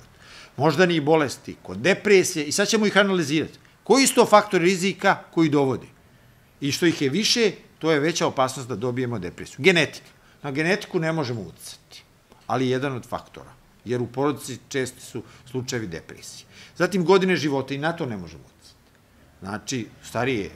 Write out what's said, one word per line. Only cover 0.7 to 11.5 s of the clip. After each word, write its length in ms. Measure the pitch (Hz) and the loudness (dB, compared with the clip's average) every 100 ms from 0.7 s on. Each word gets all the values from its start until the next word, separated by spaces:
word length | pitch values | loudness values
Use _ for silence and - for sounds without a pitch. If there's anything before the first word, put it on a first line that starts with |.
| 143 185 165 | 4 4 4
bolesti, 540 | 139 160 135 - - 85 | 4 2 2 -4 -14 -16
kod 140 | - 95 | -12 -2
depresije 680 | 147 190 214 196 175 160 147 | 0 0 4 4 4 -2 -4
i 60 | |
sad 160 | 165 202 | -2 0
ćemo 180 | 226 208 | 2 4
ih 120 | 190 | 4
analizirati. 640 | 202 185 139 156 131 - _ _ | 4 2 0 -2 -2 -8 _ _
Koji 240 | - 247 262 | 2 4 6
su 80 | - | 4
to 100 | 214 | 6
faktori 400 | 208 - 180 170 | 6 6 2 2
rizika 580 | 190 190 - 196 165 - | 2 0 0 2 0 -2
koji 180 | - 160 | 0 2
dovode? 380 | 143 135 113 - - _ _ _ _ _ _ | 4 2 -2 -8 -20 _ _ _ _ _ _
I 100 | 143 | -6
što 140 | - 170 | 0 0
ih 160 | 160 | 2
je 80 | 135 | 0
više, 420 | 160 220 247 214 - - _ | 0 0 2 0 -2 -14 _
to 120 | 156 | 0
je 80 | 151 | 2
veća 280 | 151 165 147 | 0 0 -2
opasnost 420 | - 131 139 123 | 0 -2 -2 -8
da 60 | 104 | -4
dobijemo 440 | 123 123 123 117 | -4 -2 -4 -4
depresiju. 360 | 87 - 87 - | -8 -12 -16 0
Genetika. 600 | 151 175 139 - - _ _ _ | 2 4 0 -4 -20 _ _ _
Na 80 | 143 | -8
genetiku 480 | 139 160 202 - 180 | -4 -2 -2 -2 -4
ne 120 | 160 | -2
možemo 300 | 160 123 117 | -2 -4 -6
uticati, 640 | 85 | -10